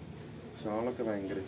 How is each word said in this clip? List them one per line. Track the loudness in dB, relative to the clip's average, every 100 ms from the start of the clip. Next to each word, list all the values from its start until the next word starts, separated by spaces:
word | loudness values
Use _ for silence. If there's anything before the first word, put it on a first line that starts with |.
| -8 -8 -8 -8 -8 -4
ഷാളൊക്കെ | 0 2 2 2 4
ഭയങ്കര | 4 2 0